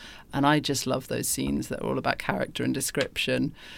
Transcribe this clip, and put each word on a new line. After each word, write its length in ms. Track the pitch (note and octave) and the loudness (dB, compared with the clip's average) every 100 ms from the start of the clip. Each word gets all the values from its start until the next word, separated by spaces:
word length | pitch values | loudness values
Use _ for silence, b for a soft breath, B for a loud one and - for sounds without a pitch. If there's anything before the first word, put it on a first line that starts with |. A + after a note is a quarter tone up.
| B B - | B B -6
And 120 | C#3+ | 2
I 140 | C#3 D3+ | 6 6
just 280 | D3 C3+ - | 4 0 0
love 200 | C3 - | 0 0
those 220 | A#2 A#2+ | -2 0
scenes 400 | - C3+ C#3+ - | 0 0 0 -2
that 120 | - | -2
are 60 | - | -2
all 120 | C3+ | 0
about 200 | B2+ - | 0 0
character 460 | - - - - | 0 0 -2 0
and 100 | C3 | 0
description. 800 | B2+ - - C3 - - B2+ C3+ B B | 0 0 0 -2 -2 0 2 0 B B